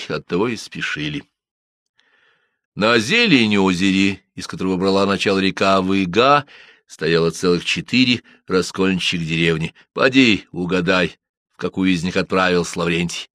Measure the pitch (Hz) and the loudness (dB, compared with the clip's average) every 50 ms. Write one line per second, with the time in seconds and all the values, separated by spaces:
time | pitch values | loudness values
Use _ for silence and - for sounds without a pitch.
0 | - - 80 76 - - 87 87 110 127 113 98 - - - 85 78 - - 78 | -6 -8 -8 -8 -8 -4 -2 -2 -2 -2 -4 -8 -12 -14 -10 -8 -8 -6 -6 -6
1 | 76 76 73 71 - _ _ _ _ _ _ _ _ _ _ _ _ _ _ _ | -8 -8 -8 -10 -12 _ _ _ _ _ _ _ _ _ _ _ _ _ _ _
2 | _ _ _ _ _ _ _ _ _ _ _ _ _ _ - 76 98 113 120 117 | _ _ _ _ _ _ _ _ _ _ _ _ _ _ -6 0 2 4 4 2
3 | 104 123 214 240 240 220 160 127 113 107 104 101 95 95 92 85 95 98 92 95 | 2 2 2 2 4 4 4 4 4 4 4 4 2 2 2 2 0 2 2 2
4 | 98 98 98 - _ _ _ 127 - - - 85 95 92 92 90 95 98 95 98 | 2 0 -2 -4 _ _ _ -16 -14 -12 -10 -6 -4 -4 -2 0 0 0 2 2
5 | 98 98 98 90 - 107 98 95 95 95 92 - 101 98 95 95 92 92 98 98 | 2 2 0 0 0 0 0 2 0 0 0 0 0 2 2 2 2 0 0 0
6 | 95 87 87 107 123 139 147 147 143 _ - - - - - _ _ _ - - | 0 0 2 2 4 4 4 2 0 _ -18 -20 -20 -20 -20 _ _ _ -14 -6
7 | 80 78 82 82 82 82 82 - - 92 87 85 - - - 87 80 - - 123 | -2 0 0 2 2 0 -2 -2 0 0 0 0 0 -4 -4 -4 -4 -2 2 2
8 | 127 123 123 110 - _ _ _ _ - 92 92 87 - - - 95 95 95 87 | 2 2 2 -2 -4 _ _ _ _ -2 -2 -2 -2 -2 -4 -2 0 0 0 0
9 | - - - 85 82 78 82 82 82 82 82 80 82 82 - _ - _ - - | -2 -2 -4 -4 -4 -4 -2 0 0 0 0 0 -4 -8 -10 _ -20 _ -4 0
10 | 127 135 127 135 131 113 101 - - _ - 85 90 85 92 92 87 92 95 92 | 0 2 4 4 4 4 2 0 -2 _ -10 -8 -6 -4 -2 -2 0 0 0 0
11 | 90 85 - _ _ _ _ _ _ _ _ - - 90 - 95 95 95 92 85 | 0 -2 -4 _ _ _ _ _ _ _ _ -8 -8 -8 -4 -2 0 0 0 0
12 | 78 92 87 95 90 - 98 92 92 90 90 87 85 - - 87 85 85 85 82 | -2 -2 -2 -2 -4 -2 0 0 2 2 2 0 -2 -2 -4 -4 -4 -2 -2 -2
13 | 87 85 - - - - _ | -2 -4 -6 -10 -12 -14 _